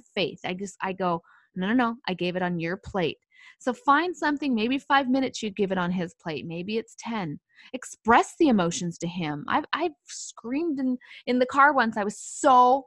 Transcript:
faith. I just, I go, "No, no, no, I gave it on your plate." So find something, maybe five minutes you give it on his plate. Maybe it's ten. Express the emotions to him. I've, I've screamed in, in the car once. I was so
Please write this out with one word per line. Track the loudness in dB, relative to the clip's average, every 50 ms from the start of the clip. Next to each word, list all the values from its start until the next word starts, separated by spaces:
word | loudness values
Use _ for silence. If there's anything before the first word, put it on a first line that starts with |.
| -4 _ _
faith. | -2 -2 -2 -4 -6 -8
I | -8 -6
just, | -6 -8 -10 -10 -8 -8
I | -6 -4
go, | -2 -2 -2 -2 -2 -4 _ _ _ _ _ -8
"No, | -4 -2
no, | 0 2
no, | 2 2 2 0 -4 -6
I | -8 -6
gave | -4 -2 -2 -2
it | -2 -2
on | -2 -2 -2
your | -4 -4 -6
plate." | -6 -8 -8 -4 -2 -2 -2 -4 -6 _ _ _ _ -20 -20 -20 _
So | -6 -6 -6
find | -2 2 2 4 4 2 0 -4
something, | -4 -2 -2 -2 -2 -2 -2 0
maybe | 0 0 0 -2 -2
five | 0 2 2 2 4 2
minutes | 2 2 0 0 -4 -6 -8
you | -6
give | -2 -2 -2 0 0
it | 0
on | 0 -2
his | -2 -2 -4 -6 -8
plate. | _ -10 -8 -8 -8 -8
Maybe | -8 -10 -10 -8 -6 -6
it's | -6 -6 -8 -12 -14
ten. | -10 -8 -6 -6 -4 -6 -6 -10 _ _ _ _ -16 -14 -14
Express | -14 -12 -14 -18 -4 2 4 4 4 4 2 0 2
the | 4 4
emotions | 4 4 4 2 0 -2 -4 -6 -6 -6
to | -8 -8
him. | -6 -6 -6 -6 -6 -6 -4 -4
I've, | -2 -2 -2 -4 -4
I've | -4 -4 -4 -6 _ _
screamed | -20 -18 -16 -16 -16 -18 -14 -10 -6 -4 -4 -2 -2 -2 -2
in, | -2 -2 -4 -4 -8 -14 -20 -10 -4
in | -2 0 2
the | 0
car | 2 4 6 6 6 6
once. | 4 2 2 0
I | -2 -2
was | -4 -4 -8
so | -10 -14 -6 0 4 6 8 8 8 6 6 2 0